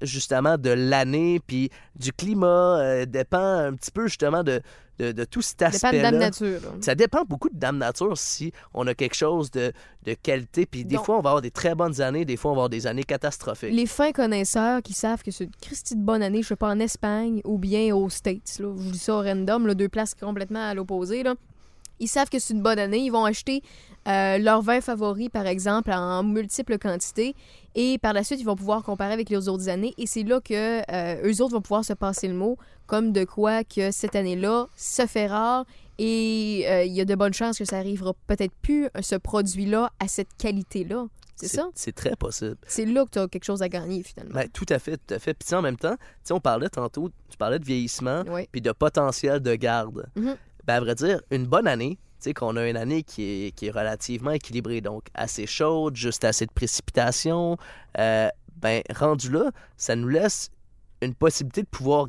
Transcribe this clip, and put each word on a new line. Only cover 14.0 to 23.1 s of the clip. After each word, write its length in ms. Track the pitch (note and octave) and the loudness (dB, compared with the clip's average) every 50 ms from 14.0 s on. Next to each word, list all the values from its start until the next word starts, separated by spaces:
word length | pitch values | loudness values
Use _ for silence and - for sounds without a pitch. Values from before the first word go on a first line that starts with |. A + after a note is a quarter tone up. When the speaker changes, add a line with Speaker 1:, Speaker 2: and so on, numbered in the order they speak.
| D4 D#4 | 2 2
Speaker 2:
connaisseurs 680 | D4+ - B3 A3 G#3+ G3+ G3 - - A3+ A3 A#3 B3 B3+ A#3 | 2 2 2 2 2 0 0 0 2 2 2 2 2 0 -2
qui 100 | - F#3+ | -4 -6
savent 300 | - - A3 A3+ A3 - | -4 -2 -2 -2 -2 -4
que 80 | G#3 | -8
c'est 140 | F#3+ - F#3 | -8 -8 -8
une 100 | F3 - - | -10 -10 -16
Christie 340 | - - C#4 - - - A#3+ | -14 -12 -12 -10 -8 -4 -2
de 60 | G#3+ G3+ | -2 0
bonne 180 | G#3 A3+ A3 | 2 2 2
année, 220 | G#3 F#3+ G3+ A3 A3 | 2 2 0 0 0
je 60 | - | -2
sais 60 | G#3 | -2
pas, 120 | - A3+ G#3 | -2 0 0
en 100 | G3+ G#3 | 2 2
Espagne 600 | A3 A3 - - - G#3 G#3 G#3+ A3+ A#3 A3+ G#3 - | 0 -2 -2 -2 -2 -2 0 0 0 0 -2 -2 -2
ou 120 | - G#3+ | -2 -2
bien 380 | G3 F#3 F#3+ G3+ G#3+ A3 A3 G#3 | 0 0 0 2 2 2 4 4
aux 140 | G3 G3 F#3+ | 2 2 0
States, 500 | - - - G#3 F#3 G#3+ - - - - | -2 -2 -2 -2 -2 -4 -6 -10 -10 -8
là, 120 | G3+ G3+ G3 | -6 -6 -6
je 60 | F#3+ F#3+ | -6 -6
vous 80 | F#3 | -6
dis 80 | F#3 F3 | -6 -4
ça 140 | - - G#3+ | -2 0 0
random, 500 | G#3 G3+ G3 G3 F#3+ F#3+ F#3+ A3 A#3+ A#3 | 0 2 0 0 0 2 2 2 4 4
là, 60 | G#3+ G3 | 2 2
deux 160 | F#3 G3+ F#3+ | 2 0 0
places 240 | - G#3+ A3 G#3 - | 0 -2 -2 -4 -4
complètement 560 | - - G3+ G#3 G3+ G3 F#3+ G#3+ A3 A3 G#3+ | -8 -6 -6 -6 -6 -6 -6 -6 -6 -4 -4
à 40 | G3+ | -4
l'opposé, 480 | F#3+ F#3+ F#3 G3 F#3 F3+ F3+ G#3+ B3 C4 | -6 -6 -4 -4 -4 -2 -2 -2 -2 0
là. 120 | B3 B3+ - - - - - - - - - - - - - | -2 -2 -4 -8 -20 -20 -20 -20 -20 -20 -20 -20 -18 -10 -8
Ils 80 | A3+ | -6
savent 200 | A3+ - C#4+ C#4 - | -2 2 0 0 2
que 80 | - B3+ | 0 -4
c'est 140 | - - A3 | -2 -2 -2
une 80 | G#3+ | 2
bonne 180 | G3+ A3+ A3+ G#3 | 2 4 4 4
année, 180 | G3+ G3 G#3 | 2 0 0
ils 140 | A#3 C4+ C4 | 0 0 2